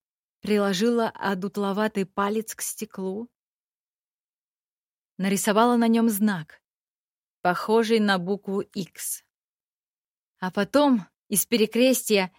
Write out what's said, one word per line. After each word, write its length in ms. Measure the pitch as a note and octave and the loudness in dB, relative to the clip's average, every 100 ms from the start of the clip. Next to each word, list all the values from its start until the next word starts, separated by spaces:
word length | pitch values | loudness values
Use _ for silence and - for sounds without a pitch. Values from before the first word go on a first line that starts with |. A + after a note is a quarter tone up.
| _ _ _ _ | _ _ _ _
приложила 680 | - G#3 G3+ F3+ A3+ A#3+ A3+ | -2 0 2 0 0 0 -2
одутловатый 960 | - - G3 G3 G#3 G3+ G3 G#3+ G3+ | -4 -6 -4 -6 -4 -4 -2 -2 -2
палец 520 | G3 - G3+ A3 G#3+ - | -6 -4 -2 -2 -6 -10
к 60 | |
стеклу, 680 | - - A3 - F#3+ F#3+ A#3+ _ _ _ _ _ _ _ _ _ _ _ _ _ _ _ _ _ _ _ | -12 -10 -12 -10 -8 -8 -12 _ _ _ _ _ _ _ _ _ _ _ _ _ _ _ _ _ _ _
нарисовала 580 | F#3+ G3 - G3+ A#3+ A#3+ | -2 -2 0 2 4 4
на 100 | A#3 | 4
нем 220 | A3+ A3+ | 4 2
знак, 520 | G3+ G#3+ F#3+ D#3 - _ _ _ _ _ _ _ _ | 2 -2 -2 -8 -18 _ _ _ _ _ _ _ _
похожий 580 | F3+ F3 - A3+ A3 A3+ | -2 -2 0 0 2 2
на 180 | G#3 F#3+ | 2 0
букву 400 | F3 G3 - G3 | -2 -6 -4 -6
«Икс». 600 | - - E3+ - - - _ _ _ _ _ _ _ _ _ _ _ _ | -6 -10 -12 -10 -12 -12 _ _ _ _ _ _ _ _ _ _ _ _
А 100 | F#3 | -8
потом 560 | F#3+ G3+ C#4 D4 B3 F3 _ _ | -2 0 4 4 2 -2 _ _
из 180 | G3+ - | -4 0
перекрестия 840 | A#3 G#3+ A3+ B3+ B3 - G#3 F#3 | 0 0 4 4 2 0 0 0